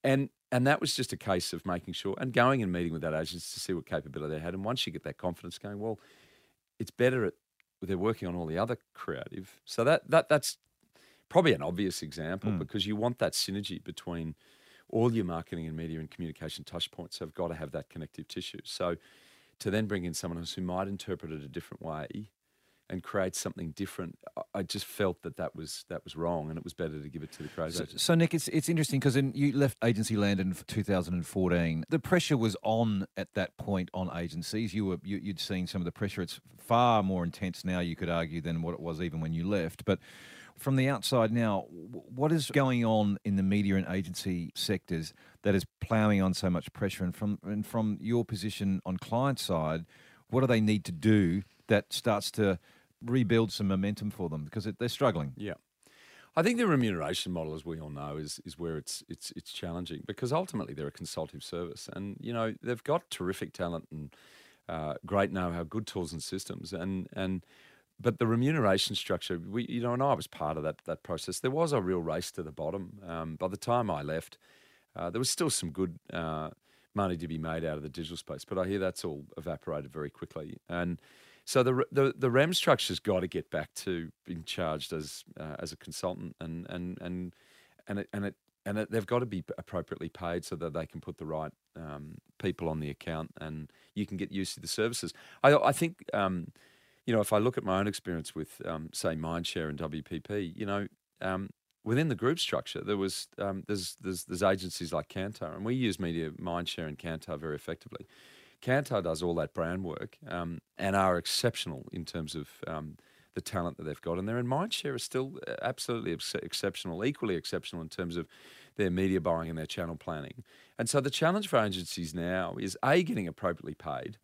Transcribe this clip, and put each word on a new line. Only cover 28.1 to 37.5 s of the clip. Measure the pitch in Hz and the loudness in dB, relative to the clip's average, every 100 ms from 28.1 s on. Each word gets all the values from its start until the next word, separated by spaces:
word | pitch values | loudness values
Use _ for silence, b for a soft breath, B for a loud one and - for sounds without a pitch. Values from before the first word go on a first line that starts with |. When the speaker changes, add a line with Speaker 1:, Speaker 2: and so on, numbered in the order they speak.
Speaker 2:
Nick, | 165 165 | 6 6
it's, | 165 - | 2 2
it's | 156 156 | 0 2
interesting | 170 151 139 | 2 2 4
'cause | 143 | 4
in, | 127 139 | 4 2
you | - 143 | 4 4
left | 135 139 - | 6 2 4
agency | 117 110 107 110 | 2 4 2 4
land | 101 98 | 4 4
in | 95 | 2
f-, | 87 - | -2 -2
two | 110 | -2
thousand | 101 95 87 | 4 2 2
and | 90 80 | -2 -2
fourteen. | 98 92 87 85 80 - | 2 4 6 4 2 2
The | 160 | 0
pressure | - 180 - 139 | 4 2 4 4
was | 113 92 | 4 2
on | 104 110 117 101 95 - | 2 4 4 2 -2 -6
at | 95 | -4
that | - 92 - | -2 -2 -4
point | - 98 90 | 0 0 0
on | 90 92 85 | -2 -4 -2
agencies. | 85 78 82 107 113 | -4 -6 -4 -2 0
You | 98 95 | 0 0
were, | 90 | 0
you, | 95 98 | -2 -4
you'd | 101 92 | -4 -6
seen | - 92 90 | -2 -2 -2
some | 98 | -2
of | |
the | 85 | -4
pressure. | - 101 - | -2 -4 -2
It's | 87 - - - | -6 -8 -16 -20
far | - 117 123 110 | 2 6 8 6
more | 95 92 | 4 2
intense | 87 - 92 | 0 -2 -6